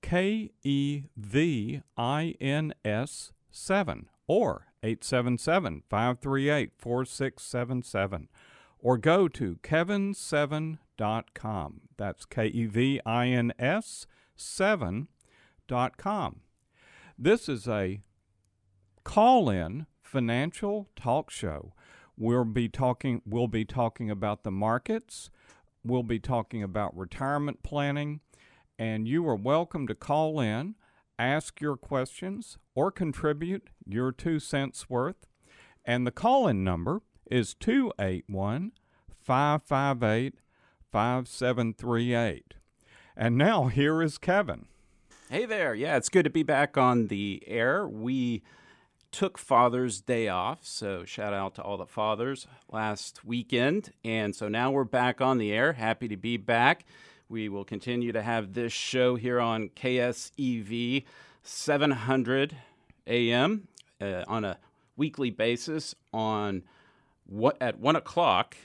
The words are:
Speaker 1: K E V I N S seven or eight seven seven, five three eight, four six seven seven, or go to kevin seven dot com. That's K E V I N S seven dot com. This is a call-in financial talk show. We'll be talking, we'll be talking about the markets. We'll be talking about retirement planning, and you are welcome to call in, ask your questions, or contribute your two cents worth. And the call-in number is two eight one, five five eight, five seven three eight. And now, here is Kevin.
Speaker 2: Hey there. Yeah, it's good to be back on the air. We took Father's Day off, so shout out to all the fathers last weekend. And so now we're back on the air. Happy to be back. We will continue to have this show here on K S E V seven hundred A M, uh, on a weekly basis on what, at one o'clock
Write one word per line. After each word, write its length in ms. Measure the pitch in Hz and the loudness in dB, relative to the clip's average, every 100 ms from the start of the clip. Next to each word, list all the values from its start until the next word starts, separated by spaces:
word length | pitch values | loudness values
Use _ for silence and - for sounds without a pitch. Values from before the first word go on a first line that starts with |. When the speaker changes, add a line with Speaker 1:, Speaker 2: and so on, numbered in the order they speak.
Speaker 1:
K 480 | - 175 190 220 214 _ | 0 0 2 0 -4 _
E 420 | 139 139 139 143 139 - | 0 2 2 -2 -8 -14
V 640 | 104 123 165 135 107 139 - - | -2 2 2 2 -2 -6 -10 -4
I 380 | 120 147 165 - | 0 0 -2 -4
N 360 | 135 147 156 - | -2 -2 -2 -4
S 480 | 107 107 143 - - - _ | -2 -2 -2 -10 -16 -20 _
seven 600 | - - 190 170 62 - _ - | -18 0 0 0 -6 -10 _ 0
or 400 | 180 196 78 - _ | 2 4 0 -10 _
eight 200 | 110 113 | -4 -4
seven 360 | - 127 123 123 | 0 0 2 0
seven, 440 | - 175 147 76 - | 2 2 0 -6 -4
five 300 | 104 120 123 | 0 0 -2
three 320 | 139 135 139 | -2 0 2
eight, 220 | 147 127 _ | 0 -2 _
four 300 | 120 120 131 | -4 -4 -4
six 360 | - 135 - | -4 -6 -4
seven 400 | - 127 120 127 | -8 -6 -4 -6
seven, 460 | 120 101 98 92 73 _ - - - _ | -4 -2 -2 -4 -10 _ -20 -20 -20 _
or 200 | - 123 | 2 4
go 300 | 151 175 180 | 4 4 4
to 300 | - 107 85 | 0 -6 -6
kevin 500 | - 160 170 202 196 | 0 0 2 0 -2
seven 680 | 196 - 151 147 151 160 156 _ - | -4 -2 0 0 -2 -4 -8 _ -4
dot 340 | 104 110 - | -2 -2 -6
com. 480 | - 110 104 73 - - - | -10 -6 -6 -6 -12 -20 -8
That's 300 | 101 85 - | -8 -8 -8
K 220 | - 110 | -2 0
E 180 | 120 113 | 0 -2
V 340 | 107 131 139 113 | 2 2 0 0
I 220 | 117 123 | 0 2
N 260 | 123 120 - | 2 0 0
S 480 | 123 196 - - - _ _ _ | 0 0 -4 -14 -18 _ _ _
seven 720 | - - 190 208 101 98 151 _ _ _ _ _ _ | -14 0 2 2 0 -4 -6 _ _ _ _ _ _
dot 300 | 123 127 - | -2 -2 -2
com. 440 | 202 208 120 - _ _ _ _ _ - - - | -4 -2 -4 -8 _ _ _ _ _ -20 -20 -2
This 300 | 135 170 - | 4 4 2
is 180 | 127 110 | -6 -2
a 360 | 107 95 98 - _ _ _ _ _ _ _ _ _ | -2 -2 -4 -12 _ _ _ _ _ _ _ _ _
call-in 840 | - - 226 254 156 95 82 117 156 _ | -2 6 8 8 6 0 -2 -6 -12 _
financial 880 | - 135 120 117 151 - 202 208 202 - | -6 -2 0 0 -2 -4 -4 -4 -6 -8
talk 340 | 120 131 - | 0 0 0
show. 420 | - 90 73 92 - - - - | -8 -6 -6 -10 -20 -20 -20 -20
We'll 300 | - 110 120 | -4 2 4
be 240 | 117 110 117 | 2 0 -2
talking, 540 | - 131 123 139 117 | 0 0 0 -2 -4
we'll 240 | - 113 120 | -2 -2 0
be 160 | 110 | 0
talking 460 | 107 131 117 - 113 | -2 -2 -2 -2 -6
about 320 | 104 104 104 | -2 -2 -4
the 80 | - | -4
markets. 800 | 95 107 120 - 226 - - - - - - _ _ | -2 0 0 -2 -6 -6 -18 -18 -20 -20 -20 _ _
We'll 200 | 113 123 | -2 -2
be 160 | 117 117 | 0 -4
talking 440 | - 123 110 117 | 0 -2 -2 -6
about 340 | 101 98 101 85 | -4 -2 -4 -6
retirement 680 | 92 - 139 147 147 - | -10 -4 -2 0 -2 -6
planning, 580 | - 147 143 143 147 151 _ _ - _ _ - | -6 -2 -2 -2 -4 -8 _ _ -20 _ _ -6
and 280 | 113 110 110 | -4 -2 0
you 220 | 147 165 | 0 2
are 80 | 110 | 0
welcome 500 | 110 151 170 160 123 | 2 2 2 -4 -4
to 80 | |
call 460 | 107 - 147 156 156 | -6 0 2 2 2
in, 360 | 117 110 165 214 _ _ _ - | 0 0 -4 -10 _ _ _ -4
ask 420 | 120 147 - - | 0 0 -2 -6
your 160 | 147 139 | -4 -4
questions, 800 | - 135 127 - 185 202 226 - _ | -4 -4 -4 -6 -8 -8 -12 -18 _
or 160 | - 165 | -2 -2
contribute 800 | - 170 135 151 147 165 190 _ - - | 0 -4 -2 -2 -2 -4 -6 _ -20 -8
your 240 | 104 127 | -2 -2
two 300 | 127 165 156 | -2 -2 -2
cents 480 | - 147 139 - - | -2 -4 -4 -8 -4
worth. 380 | 123 135 190 _ _ _ - - _ | -2 -2 -6 _ _ _ -20 -20 _
And 220 | - 123 123 | -4 0 0
the 40 | |
call-in 540 | - 226 269 220 104 | 0 4 4 4 2
number 380 | 92 87 90 190 _ _ - | 2 0 -2 -4 _ _ -2
is 220 | 123 110 | 0 0
two 400 | - - 262 247 - | -2 2 2 2 -2
eight 240 | 98 92 - | -2 -2 -6
one, 440 | 98 98 123 196 - _ _ - - | -4 -2 -4 -6 -12 _ _ -20 -18
five 420 | - 131 147 151 | -2 2 2 0
five 380 | - 135 139 131 | 0 0 2 2
eight, 340 | 113 110 131 - _ _ _ _ - | 2 2 0 -8 _ _ _ _ -4
five 380 | - 113 127 127 | 0 2 0 -4
seven 460 | - 123 120 113 | -2 0 2 0
three 400 | 107 135 117 120 | -2 -2 0 2
eight. 400 | 120 117 69 _ - _ _ _ - - | 0 0 -4 _ -20 _ _ _ -20 -20
And 220 | - 117 120 | -2 2 4
now, 300 | 165 214 127 | 4 4 2
here 340 | 113 143 160 | 4 4 4
is 160 | 165 - | 0 -2
Kevin. 480 | - 190 175 67 - _ _ _ _ - - | 0 2 2 -6 -12 _ _ _ _ -20 -6
Speaker 2:
Hey 160 | 139 | -4
there. 300 | 226 214 160 | -2 0 0
Yeah, 220 | 107 143 143 | 0 0 0
it's 120 | - | 4
good 160 | 185 | 4
to 60 | 151 | 4
be 120 | 165 | 2
back 360 | 156 139 143 - | 2 4 4 4
on 300 | 127 120 107 | 6 6 2
the 340 | 101 101 95 - | 0 -2 -4 -6
air. 400 | 113 120 170 202 | 0 2 0 -2
We 560 | 107 117 131 123 113 - - - - _ _ _ | -6 -4 0 0 -2 -6 -20 -20 -20 _ _ _
took 260 | - 190 - | -4 -4 -4
Father's 600 | - 123 123 123 127 95 | 2 6 6 4 -2 -4
Day 260 | - 120 110 | -2 0 2
off, 320 | 92 95 160 | 0 -2 -4
so 420 | - - 104 95 | -10 -8 -6 -6
shout 280 | 90 - 104 | -8 -8 -4
out 220 | 101 95 | -2 -4
to 80 | - | -6
all 140 | - 101 | -8 -8
the 100 | 90 | -8
fathers 600 | - 107 107 123 135 - - _ | -2 0 0 -2 -6 -12 -20 _
last 560 | 110 110 104 - - | -4 -4 -4 -8 -14
weekend. 680 | - 120 113 123 127 190 - - | -6 -6 0 2 4 2 -4 -12
And 300 | 117 113 104 | -4 -2 -2
so 140 | 98 104 | -4 -4
now 240 | 110 127 | 0 0
we're 100 | 139 | 0
back 380 | 123 127 123 - | 0 2 2 2
on 180 | 131 127 | 2 2
the 140 | 107 | 2
air. 220 | 107 139 | 2 2
Happy 340 | 135 113 110 117 | 2 -2 -2 -4
to 80 | 104 | -6
be 200 | 113 117 | -4 -4
back. 480 | 101 117 127 175 - - - - _ | 2 6 6 4 -2 -20 -20 -20 _
We 200 | 113 107 | -8 -6
will 160 | 98 | -6
continue 460 | 98 110 - 120 120 | -8 -8 -4 -2 -2
to 100 | 110 | -2
have 340 | 107 117 101 | -2 -2 -4
this 180 | 98 117 | -4 -4
show 420 | - - 131 127 | -4 -2 4 4
here 240 | 123 123 123 | 2 0 0
on 300 | 117 113 104 | 2 0 -4
K 320 | - 131 127 | -4 0 2
S 320 | 120 117 - - | 0 -2 -10 -4
E 240 | 135 117 | -2 -2
V 440 | 101 117 120 135 - - - - | -4 -4 0 -2 -4 -20 -20 -20
seven 480 | - - - 143 147 | -16 -8 0 2 2
hundred 640 | 131 113 131 117 135 147 139 - _ _ _ - | 0 0 0 2 2 0 -4 -20 _ _ _ -2
A 240 | 120 117 | 2 4
M, 380 | 120 147 214 95 - - _ | 4 4 0 -6 -20 -20 _
uh, 240 | 101 90 - | -6 -4 -4
on 180 | 110 | -4
a 140 | 104 90 _ _ _ - | -2 -6 _ _ _ -4
weekly 340 | 151 143 131 | -4 0 -4
basis 640 | 104 113 120 - 156 - - _ | 0 0 0 -2 -6 -6 -14 _
on 520 | 110 110 107 104 95 - _ _ _ _ _ | -2 0 0 -2 -4 -8 _ _ _ _ _
what, 320 | - 98 120 - | -12 0 0 2
at 180 | 123 - | -4 -2
one 160 | 120 | 2
o'clock 640 | 156 - - 165 92 - - | 2 0 2 4 4 2 -6